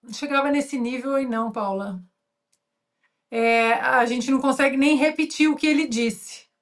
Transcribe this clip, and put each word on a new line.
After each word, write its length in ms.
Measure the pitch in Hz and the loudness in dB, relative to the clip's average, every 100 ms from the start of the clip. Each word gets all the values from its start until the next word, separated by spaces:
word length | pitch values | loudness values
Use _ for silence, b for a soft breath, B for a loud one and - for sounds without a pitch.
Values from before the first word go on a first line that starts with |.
não 100 | - | -16
chegava 380 | 208 285 277 285 | -12 -2 0 2
nesse 280 | 285 277 269 | 0 -2 -4
nível 360 | 233 254 262 | -4 -4 -2
aí 120 | 277 262 | -2 -2
não, 240 | 226 226 | -4 -4
Paula. 500 | 226 202 196 202 185 - _ _ _ _ _ _ _ _ _ _ _ _ | -4 -4 -4 -6 -10 -14 _ _ _ _ _ _ _ _ _ _ _ _
É, 440 | 233 226 226 226 | 0 2 4 2
a 300 | 233 254 254 240 | 2 2 2 2
gente 240 | 247 247 | 0 0
não 100 | 269 | 0
consegue 360 | 277 262 277 269 | 2 2 2 4
nem 200 | 285 294 | 4 4
repetir 520 | 311 302 302 - 311 | 2 0 -4 2 0
o 80 | 302 | 2
que 100 | 311 | 2
ele 220 | 294 302 | 2 0
disse. 640 | 226 233 - - - _ _ | 0 -2 -4 -12 -18 _ _